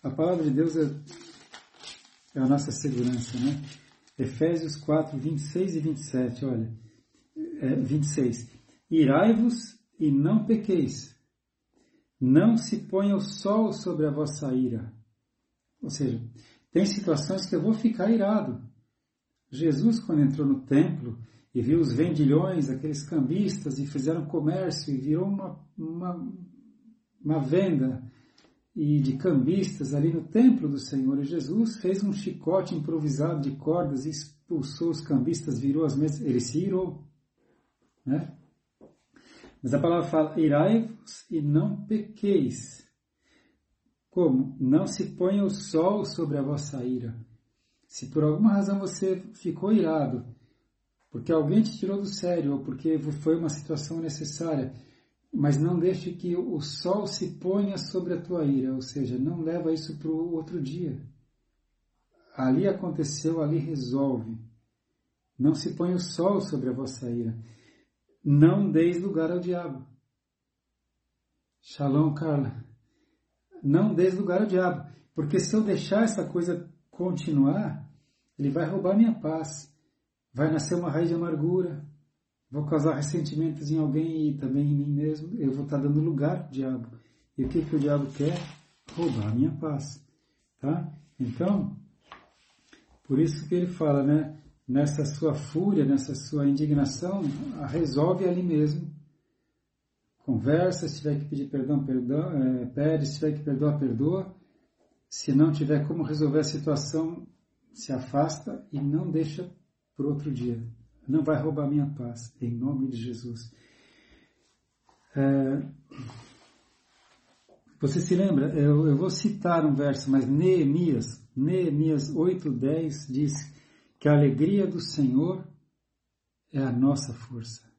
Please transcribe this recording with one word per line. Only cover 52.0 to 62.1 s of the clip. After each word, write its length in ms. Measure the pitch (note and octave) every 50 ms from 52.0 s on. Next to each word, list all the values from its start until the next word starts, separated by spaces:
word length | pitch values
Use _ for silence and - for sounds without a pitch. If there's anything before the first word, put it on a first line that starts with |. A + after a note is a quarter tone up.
| G3+
sério, 480 | - - - - F3 F3 E3+ D3 C#3 C#3+
ou 60 | C3+ -
porque 340 | D3 A#2+ - - D#3+ D#3+ D3+
foi 380 | C#3 D3+ C#3+ - - D#3 E3
uma 140 | E3 E3+ D3
situação 500 | - - - - D#3+ C#3+ - - E3 E3
necessária, 720 | E3 D#3 D3 - D#3 - - - E3+ E3 D#3 C#3 A#2+ - - - - - _ _ _ _ _ _ _ _
mas 280 | - A3 C#3+ D3 C#3+ C#3+
não 200 | D#3 F3 F3+ E3+
deixe 340 | E3 F#3 F#3 - - F3+
que 220 | - - - F3 F3
o 240 | F3+ - C4 F3+ D3
sol 440 | C#3+ - - - - F3+ F#3+ G#3 G3
se 260 | - - - F3+ D3 -
ponha 420 | - - F#3 G3 G3+ G3+ G3 F#3+
sobre 380 | - - - - F#3 F3 F3 F3
a 80 | E3
tua 240 | - - F3+ E3+ D#3
ira, 260 | C#3 C#3 C3 C3 C3
ou 80 | C3 B2+
seja, 380 | A#2+ - - C#3+ C3 A2+ B2 B2
não 240 | C3+ D#3 F3 E3
leva 320 | D#3 D#3+ E3+ F3 D#3 D#3+ D#3+
isso 240 | D3+ - - - -
pro 180 | - D#3 D#3+ D#3+ E3+ F3 E3+
outro 240 | D#3+ D3+ D#3 F3 E3
dia. 440 | C3+ B2+ D3+ F3+ F3+ C#3+ A#2 - - - - _ _ _ _ _ _ _ _ _ _ _ _ _ _ _ _ _ _ _